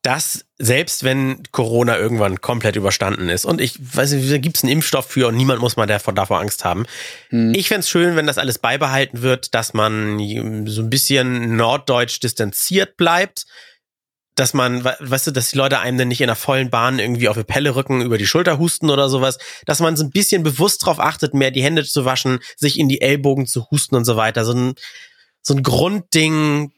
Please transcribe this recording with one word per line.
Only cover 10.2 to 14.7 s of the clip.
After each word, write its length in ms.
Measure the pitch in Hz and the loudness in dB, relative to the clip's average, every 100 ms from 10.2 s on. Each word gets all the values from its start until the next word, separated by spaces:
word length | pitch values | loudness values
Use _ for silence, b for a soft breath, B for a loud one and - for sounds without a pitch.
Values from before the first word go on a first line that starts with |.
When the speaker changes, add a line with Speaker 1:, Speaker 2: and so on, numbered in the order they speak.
| 104 107 110 110 107 | -4 -6 -6 -6 -6
Speaker 1:
so 140 | 110 | -4
ein 80 | 113 | -2
bisschen 680 | 135 - 139 127 123 117 113 | 0 2 0 0 -2 0 2
norddeutsch 640 | 117 139 - 123 123 - | 2 0 2 0 0 -2
distanziert 760 | 120 - 107 - - 190 190 - | -4 -2 -4 -2 -2 0 -2 0
bleibt, 480 | 170 175 202 - - B B B _ _ _ _ _ - | 2 2 0 -6 -16 B B B _ _ _ _ _ -2
dass 180 | 131 | 0
man, 300 | 143 123 | 2 0